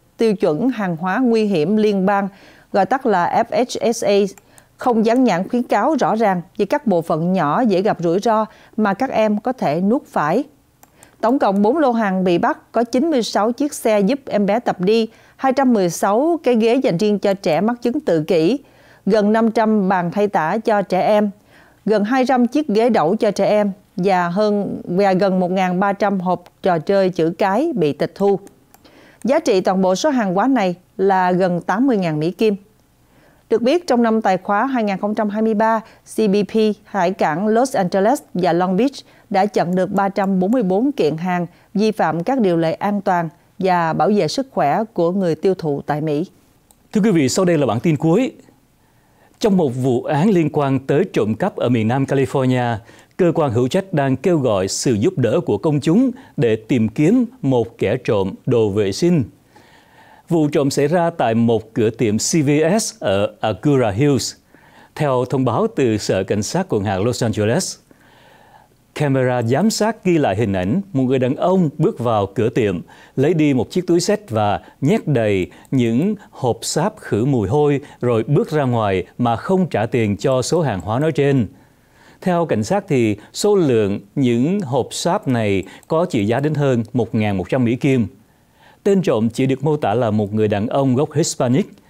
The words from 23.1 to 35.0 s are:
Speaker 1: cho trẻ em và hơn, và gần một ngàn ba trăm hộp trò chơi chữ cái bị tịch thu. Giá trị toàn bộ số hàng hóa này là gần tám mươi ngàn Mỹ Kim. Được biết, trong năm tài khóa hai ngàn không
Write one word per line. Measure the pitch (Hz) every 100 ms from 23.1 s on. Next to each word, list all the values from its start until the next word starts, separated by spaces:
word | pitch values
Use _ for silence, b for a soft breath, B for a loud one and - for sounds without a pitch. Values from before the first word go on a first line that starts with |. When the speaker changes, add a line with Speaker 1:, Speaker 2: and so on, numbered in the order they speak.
| 220
Speaker 1:
cho | 156
trẻ | 151 180
em | 208 208 180 _ -
và | 185 180 175
hơn, | 180 214 202 190 -
và | - 175 202
gần | 190 196 185
một | 180
ngàn | 190 185 180
ba | 202
trăm | 196 208 196
hộp | 180 175 - _
trò | 190 170
chơi | 160 196 185
chữ | 175 160 185
cái | 196 202 339 240
bị | 151
tịch | - 170
thu. | - 202 196 - _ _ _ B B B B
Giá | 220 294
trị | 302 190
toàn | 202 190
bộ | 185
số | 185 311
hàng | 262 196
hóa | 180 247
này | 254 190 175 _ -
là | 190 190 180
gần | 180 185 175
tám | - 190 277
mươi | 214
ngàn | 175 151
Mỹ | 160
Kim. | - 220 202 - _ _ _ b b b b b
Được | 226
biết, | 240 349 -
trong | 240
năm | 233 220
tài | 214 185
khóa | - 202 262
hai | 254
ngàn | 208
không | 190